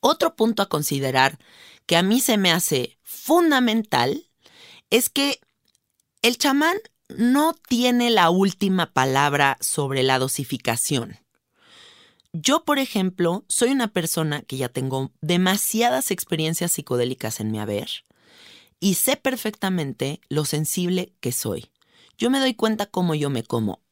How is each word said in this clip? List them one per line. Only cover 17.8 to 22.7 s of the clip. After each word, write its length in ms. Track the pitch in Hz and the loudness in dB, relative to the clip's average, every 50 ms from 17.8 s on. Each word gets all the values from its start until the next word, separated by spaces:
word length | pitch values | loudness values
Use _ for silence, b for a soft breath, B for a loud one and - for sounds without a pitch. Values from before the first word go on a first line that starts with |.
| - - - - _ B B B B B B B B B B B B B B B | -6 -8 -12 -12 _ B B B B B B B B B B B B B B B
y 140 | - 196 185 | 0 0 0
sé 220 | - - - 285 | 0 0 -2 -2
perfectamente 1040 | - _ 269 262 240 - 214 208 _ - 190 185 180 151 139 127 _ 135 135 151 - _ _ | -2 _ -6 -4 -4 -6 -8 -6 _ -6 -4 -2 -2 -4 -4 -4 _ -6 -6 -6 -8 _ _
lo 160 | 139 147 151 | -4 -4 -2
sensible 680 | - - 147 156 - - - 180 175 180 185 185 - _ _ | -2 -2 -2 -4 -2 -2 -2 -2 0 -2 -2 -4 -6 _ _
que 100 | - 123 | -8 -6
soy. 400 | 120 - - 110 95 - 110 _ _ _ b b b b b b b _ | -6 -4 -4 -4 -6 -6 -8 _ _ _ b b b b b b b _
Yo 120 | 220 240 | -2 0
me 100 | 262 269 | 0 2
doy 140 | 262 262 254 | 0 0 0
cuenta 320 | - 226 220 | 0 0 0